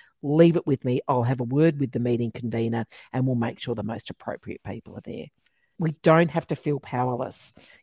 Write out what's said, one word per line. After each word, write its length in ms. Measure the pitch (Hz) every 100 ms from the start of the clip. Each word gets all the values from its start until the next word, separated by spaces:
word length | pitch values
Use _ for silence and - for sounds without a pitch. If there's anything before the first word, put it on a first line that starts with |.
| - _
Leave 340 | 143 156 170 165
it 100 | -
with 180 | 135 131
me. 160 | 123 -
I'll 160 | 127
have 180 | 120 127
a 40 |
word 340 | 120 139 165 143
with 140 | 127
the 60 | 117
meeting 340 | 120 120 117
convener 540 | - 117 113 113 117 110 - -
and 140 | 127 131
we'll 100 | 123
make 240 | 113 -
sure 140 | -
the 80 | 113
most 280 | 107 117 -
appropriate 520 | - - - - -
people 320 | - - - -
are 60 |
there." 240 | - - - _ _ _ _ -
We 140 | 165 147
don't 280 | 165 160 170
have 160 | 165 -
to 80 | 151
feel 240 | - 139
powerless. 720 | - 123 127 123 120 - - - - -